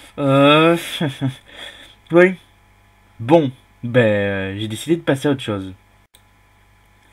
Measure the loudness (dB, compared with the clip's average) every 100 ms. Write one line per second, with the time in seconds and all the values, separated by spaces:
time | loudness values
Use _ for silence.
0 | -20 -6 0 4 4 4 4 0 -4 -8
1 | -8 -6 -8 -8 -18 -20 -20 -20 -20 _
2 | _ 4 4 2 _ _ _ _ _ _
3 | _ -12 2 2 2 -6 _ _ -2 0
4 | 2 2 -2 -4 -6 -8 -10 -10 -4 -2
5 | -2 -2 -2 -4 -6 -8 -10 -16 _ _
6 | _ _ _ _ _ _ _ _ _ _
7 | _